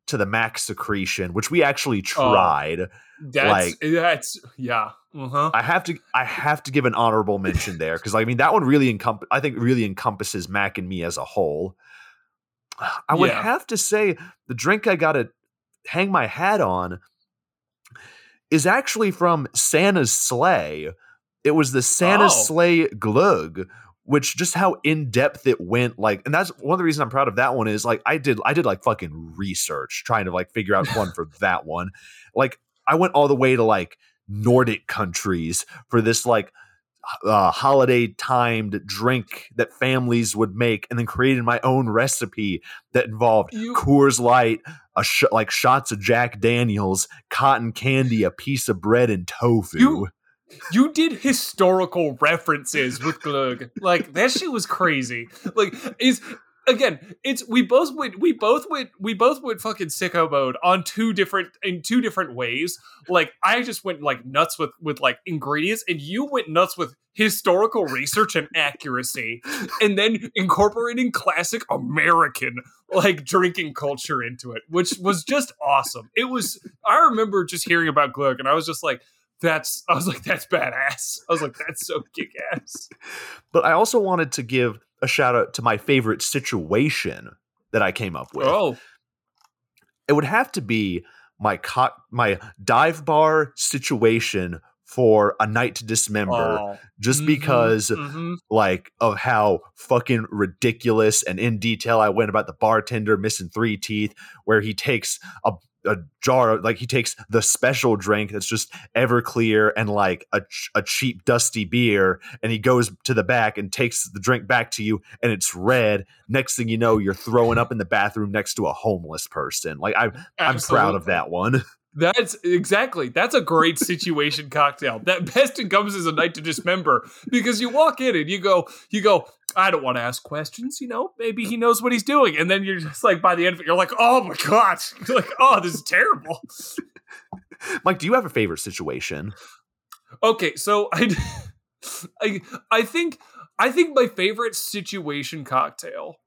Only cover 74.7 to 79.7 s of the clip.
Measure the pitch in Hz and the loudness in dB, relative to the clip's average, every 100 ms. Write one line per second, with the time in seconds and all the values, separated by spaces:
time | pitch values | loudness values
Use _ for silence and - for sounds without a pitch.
74.7 | 170 175 190 185 185 - 285 254 - 143 | -2 -2 -2 -2 -2 -2 -2 -2 -6 0
75.7 | 139 127 123 110 - 254 254 185 - - | 2 0 -10 -6 -4 -2 -4 -6 -10 -18
76.7 | _ 220 226 330 220 220 196 175 170 - | _ 2 4 4 4 0 0 -2 -6 0
77.7 | 170 160 147 139 123 139 127 135 156 160 | 0 2 2 0 0 -2 0 0 0 0
78.7 | 156 160 123 _ _ _ _ 165 156 156 | -6 -4 -6 _ _ _ _ 0 0 -4